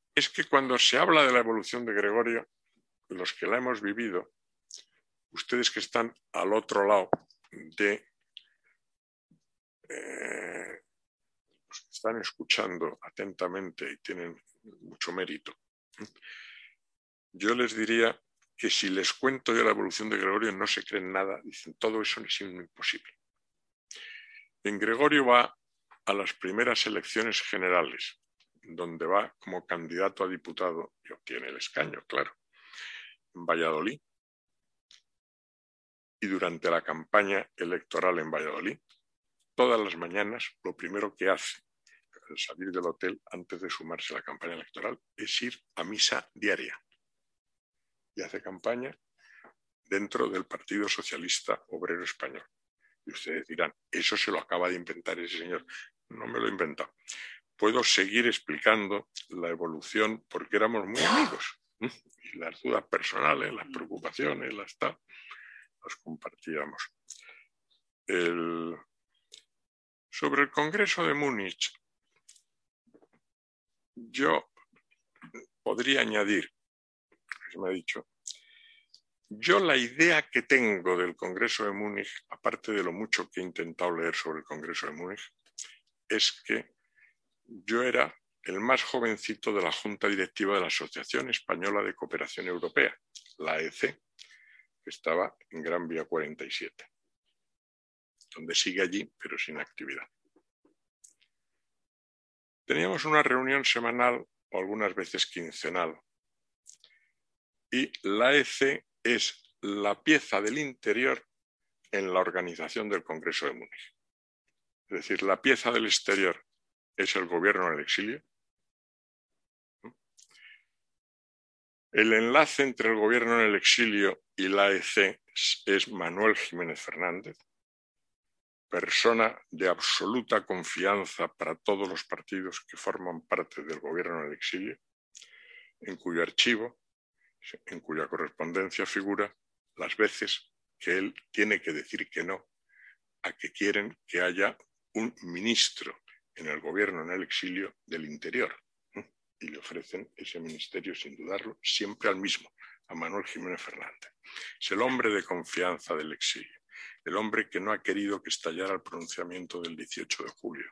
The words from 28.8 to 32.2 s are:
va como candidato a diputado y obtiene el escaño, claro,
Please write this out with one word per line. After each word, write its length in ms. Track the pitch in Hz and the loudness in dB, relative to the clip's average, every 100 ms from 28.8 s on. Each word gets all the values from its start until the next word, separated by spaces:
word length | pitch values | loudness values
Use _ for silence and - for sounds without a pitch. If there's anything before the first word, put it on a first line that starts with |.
| 85 82 82 | -8 -4 2
va 300 | 98 120 _ | 2 2 _
como 300 | 95 90 - | -10 -10 -6
candidato 560 | 87 82 87 98 - | -6 -4 0 0 0
a 40 | 95 | -4
diputado 680 | 90 - - 90 82 80 _ | -4 -10 -4 -2 -2 -10 _
y 100 | - | -18
obtiene 360 | - - 62 64 | -16 -10 -8 -8
el 80 | 65 | -8
escaño, 460 | - - 151 - - | -6 -4 -4 -6 -4
claro, 280 | 67 | -4